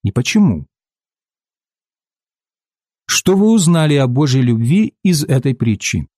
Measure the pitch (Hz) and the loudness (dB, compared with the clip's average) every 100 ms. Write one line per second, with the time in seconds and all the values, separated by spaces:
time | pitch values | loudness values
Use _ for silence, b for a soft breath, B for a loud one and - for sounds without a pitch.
0 | 104 123 123 220 196 82 67 _ _ _ | -4 -4 -2 2 2 0 -10 _ _ _
1 | _ _ _ _ _ _ _ _ _ _ | _ _ _ _ _ _ _ _ _ _
2 | _ _ _ _ _ _ _ _ _ _ | _ _ _ _ _ _ _ _ _ _
3 | - - - 190 214 226 165 170 156 143 | -6 -4 0 2 2 2 2 2 2 2
4 | 131 123 151 131 123 113 117 185 220 _ | 0 0 0 0 0 0 0 0 0 _
5 | 190 160 - 131 139 120 117 104 - 95 | -2 -2 0 -2 -2 -2 -2 -2 -4 -6
6 | 71 | -8